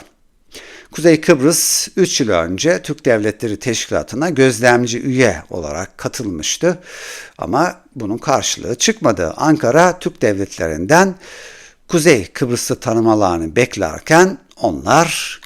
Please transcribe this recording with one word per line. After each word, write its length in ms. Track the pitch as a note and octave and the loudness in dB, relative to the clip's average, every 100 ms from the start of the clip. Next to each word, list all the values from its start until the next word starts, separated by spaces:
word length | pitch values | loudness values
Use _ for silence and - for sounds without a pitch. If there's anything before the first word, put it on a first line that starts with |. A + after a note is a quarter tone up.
| - _ _ _ _ - - - - | -8 _ _ _ _ -20 -20 -20 -18
Kuzey 280 | - D#3+ D#3 | 0 4 4
Kıbrıs 680 | D#3 D#3 C#3 D#3+ - - - - | 4 4 4 2 0 -2 -2 0
üç 240 | F3 - | 0 0
yıl 80 | A#2+ | 0
önce 540 | F2+ E2 F#2+ D3+ F3+ | 0 0 -2 0 -2
Türk 220 | - C#3+ | -4 -4
Devletleri 540 | - A2+ G#2 G#2 A#2+ G2+ | 0 0 0 -4 -6 -4
Teşkilatı'na 720 | - A2+ - F#2 D2 A2+ E3 | -4 -4 -4 -4 -4 -4 -2
gözlemci 720 | C#3 C3 A2 B2 A#2+ A#2+ A#2 | 2 2 4 2 2 0 -4
üye 400 | C#3 B2+ A#2+ E2+ - | -4 2 2 0 -8
olarak 480 | F2+ D2+ D2 G2 - | -10 -8 -8 -10 -10
katılmıştı. 800 | B2+ - A2+ E2 D2+ - E3+ F3+ - - - - - - | -10 -8 -8 -6 -6 -2 -2 -2 -8 -18 -16 -16 -18 -10
Ama 420 | - B2+ F3 - _ | -4 0 0 -4 _
bunun 240 | C#3 G#2+ A#2 | -10 -8 -6
karşılığı 560 | - C3 G2 - F2 | -2 -2 -2 -6 -6
çıkmadı. 600 | A#2 - A3 C#3 F#2 E2 - | -2 -2 0 0 0 -2 -2
Ankara 640 | C#3+ D#3 A#2 C#3+ F3+ F3 | 0 2 2 4 2 0
Türk 240 | F3+ - | -6 -2
devletlerinden 920 | A#2+ G2 G2 - E2 D#2 F#2 D#3+ F#3+ F3+ - - - - - _ _ | -2 0 -6 -4 -4 -4 2 4 4 0 -14 -20 -20 -20 -20 _ _
Kuzey 380 | E3+ D#3 C3 F2 | 0 4 2 0
Kıbrıs'ı 540 | - B2+ A#2+ - C3 | -6 -4 -4 -4 -6
tanımalarını 760 | A#2 A2+ A2+ G#2+ G2 E2+ D#2+ D#2+ | -2 2 2 4 2 0 -2 0
beklerken 800 | A#2+ - E2+ D#2+ - D#3+ F#3 C#4+ _ - | -2 -2 -6 -6 2 4 4 0 _ -6
onlar 840 | G#2 D2+ - C#3 E3+ - - - | -4 -4 2 2 2 -2 -8 -12